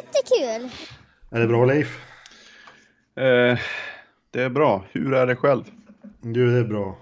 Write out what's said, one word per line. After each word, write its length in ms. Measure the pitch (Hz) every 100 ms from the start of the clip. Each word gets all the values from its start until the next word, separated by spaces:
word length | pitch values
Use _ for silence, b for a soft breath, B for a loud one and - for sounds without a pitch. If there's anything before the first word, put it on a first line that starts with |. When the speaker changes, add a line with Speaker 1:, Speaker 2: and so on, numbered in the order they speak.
Speaker 1:
jättekul. 680 | - 571 - 466 247 226 254 B 311 B B B -
Speaker 2:
Är 100 | 117
det 60 | 117
bra, 180 | 117
Leif? 340 | 127 147 127 - B B B B B B B B B B B -
Speaker 3:
Eh, 420 | 131 123 123 117 B B B B B B _
det 120 | 120
är 60 | 127
bra. 360 | 131 147 98 95
Hur 220 | - 139
är 120 | 131 127
det 100 | 120
själv? 280 | 139 123 - - - - - -
Speaker 2:
Du, 300 | 117 117 123
det 60 | 123
är 60 |
bra. 340 | 110 104 95 90